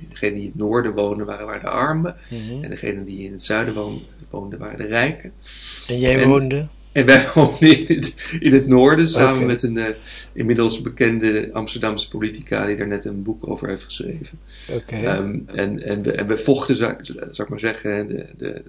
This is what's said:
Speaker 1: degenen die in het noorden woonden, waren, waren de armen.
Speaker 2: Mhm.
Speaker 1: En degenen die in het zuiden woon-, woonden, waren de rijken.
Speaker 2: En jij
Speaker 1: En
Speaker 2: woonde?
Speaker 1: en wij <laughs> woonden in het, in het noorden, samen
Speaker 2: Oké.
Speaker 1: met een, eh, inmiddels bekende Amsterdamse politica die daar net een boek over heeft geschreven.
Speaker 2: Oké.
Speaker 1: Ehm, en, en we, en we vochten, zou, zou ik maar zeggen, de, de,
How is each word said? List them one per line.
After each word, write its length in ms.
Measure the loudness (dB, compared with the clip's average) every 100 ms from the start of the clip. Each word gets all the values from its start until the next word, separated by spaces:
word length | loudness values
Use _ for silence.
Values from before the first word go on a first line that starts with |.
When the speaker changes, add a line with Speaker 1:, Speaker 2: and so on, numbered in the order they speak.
| -18
Speaker 1:
degenen 260 | -6 -6
die 80 | -6
in 60 | -8
het 100 | -6
noorden 360 | -2 0 0
woonden, 320 | -2 -2 -2 -8
waren, 200 | -10 -10
waren 140 | -12
de 60 | -6
armen. 480 | -2 -2 -2 -4 -8 -14
Speaker 2:
Mhm. 320 | -12 -10 -10
Speaker 1:
En 60 | -12
degenen 340 | -8 -8 -8
die 200 | -10 -12
in 80 | -12
het 100 | -10
zuiden 320 | -4 -2 -2
woon-, 280 | -4 -8 -10 -14 -20 -16
woonden, 280 | -12 -12 -12
waren 200 | -12 -10
de 80 | -4
rijken. 460 | 0 0 -2 -12 -20 -20 -16 -14 -12 -6
Speaker 2:
En 100 | 0
jij 240 | 4 6
Speaker 1:
En 60 | 6
Speaker 2:
woonde? 380 | 6 4 -2 -4 -12 -2
Speaker 1:
en 140 | 4 8
wij 200 | 8 8
<laughs> 40 |
woonden 540 | 6 6 8 8 8 4
in 80 | 0
het, 400 | -2 -8 -10 -2
in 120 | 4
het 140 | 6 8
noorden, 420 | 8 8 6 4
samen 280 | 4 4 4
Speaker 2:
Oké. 100 | 0
Speaker 1:
met 160 | 0
een, 140 | -2 -4
eh, 80 | -4 -6 -14 -18 -12
inmiddels 480 | -4 0 2 2 0
bekende 680 | -6 0 2 2 0 0 -2
Amsterdamse 560 | -6 -8 -4 -4 -4 -6
politica 580 | -6 -6 -8 -6 -2 -2
die 100 | -2
daar 100 | -4
net 180 | -4
een 180 | -6 -8
boek 260 | -6 -6 -8
over 200 | -8 -6
heeft 160 | -8
geschreven. 540 | -10 -10 -10 -10 -14 -18 -20 -18 -10
Speaker 2:
Oké. 260 | -10 -8 -6
Speaker 1:
Ehm, 420 | -2 -2 -4 -8 -8
en, 360 | -6 -4 -4
en 200 | -6 -4
we, 100 | -2
en 140 | -2 -2
we 100 | 0
vochten, 400 | 2 2 2 0
zou, 180 | -2 -4
zou 400 | -12 -14 -12 -10
ik 60 | -10
maar 100 | -6
zeggen, 480 | -6 -4 -4 -4 -4
de, 260 | -8 -10 -12
de, 280 | -10 -10